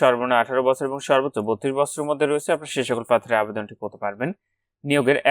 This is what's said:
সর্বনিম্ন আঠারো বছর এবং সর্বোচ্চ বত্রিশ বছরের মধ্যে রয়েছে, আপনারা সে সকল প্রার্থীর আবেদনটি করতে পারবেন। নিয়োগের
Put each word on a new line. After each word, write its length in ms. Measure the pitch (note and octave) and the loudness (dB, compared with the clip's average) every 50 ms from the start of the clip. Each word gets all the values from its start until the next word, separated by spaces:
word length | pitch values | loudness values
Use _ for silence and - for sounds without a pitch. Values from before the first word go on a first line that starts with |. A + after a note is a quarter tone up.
সর্বনিম্ন 340 | D3+ B2+ B2 A#2+ B2 B2+ B2 A#2 | 4 4 4 2 0 2 2 2
আঠারো 220 | - C3+ C3 C3 B2+ C3 | 2 2 0 2 2 2
বছর 160 | C3 - C#3+ C3+ | 2 2 -2 -4
এবং 100 | C3+ C#3 - - | -4 -4 0 2
সর্বোচ্চ 280 | C#3+ C3 C3+ C#3+ - A2 G#2 A2 | 2 2 2 0 -2 -4 -2 -2
বত্রিশ 240 | A2 - - C#3 C3+ C#3 | -2 -2 -2 -2 0 0
বছরের 280 | C#3+ - - - D3 D3 | -2 -2 -2 -4 -4 -4
মধ্যে 180 | D3+ C#3 D3+ | -2 0 0
রয়েছে, 240 | C#3 D3 D3 - - | 0 0 0 0 -2
আপনারা 200 | E3+ D3 D#3 C#3 - | -2 -2 -4 -4 -4
সে 80 | C#3 B2 - | -4 -2 -2
সকল 160 | B2 A#2 A2 - | -2 -4 2 2
প্রার্থীর 320 | A#2+ A2 - A#2+ A#2 A2 | 2 2 2 2 0 0
আবেদনটি 320 | G#2+ G#2+ G#2 A2 G#2+ G#2 G#2+ - | 0 0 -4 -8 -8 -10 -10 -12
করতে 180 | G#2+ G2 - G2+ G#2+ | -12 -12 -10 -8 -8
পারবেন। 240 | G2+ G2+ G#2 B2+ E3 G3+ - _ _ _ _ _ _ _ _ - | -8 -6 -4 -6 -6 -6 -8 _ _ _ _ _ _ _ _ -4
নিয়োগের 340 | C#3+ C#3+ C#3+ B2 B2+ C#3+ - - C#3 | 0 0 2 4 2 2 2 0 -2